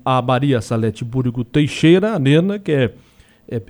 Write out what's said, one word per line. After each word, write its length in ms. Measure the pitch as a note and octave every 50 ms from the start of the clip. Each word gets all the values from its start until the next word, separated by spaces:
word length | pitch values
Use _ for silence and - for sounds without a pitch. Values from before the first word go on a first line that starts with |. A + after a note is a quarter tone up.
| -
a 180 | - C3 C3
Maria 380 | B2 B2 C3 B2 C3+ C#3+ C3+ A#2
Salete 460 | G2+ - A#2+ A2+ A2+ A2+ G#2+ - B2+
Búrigo 400 | A#2 A#2 C3 B2+ B2 A2 B2+ A#2+
Teixeira, 680 | - - D3+ D3+ C#3 - - - D#3 E3+ F#3 F#3 G#3+ A3+
a 40 | F3+
Nena, 400 | C3+ C#3 C#3+ D#3 E3+ G3 G3+ G#3
que 140 | G3 - D3+
é, 200 | C#3 C3+ C#3+ - - - _ _ _ _ _ _ _ _
é, 160 | - B2+ A#2 - -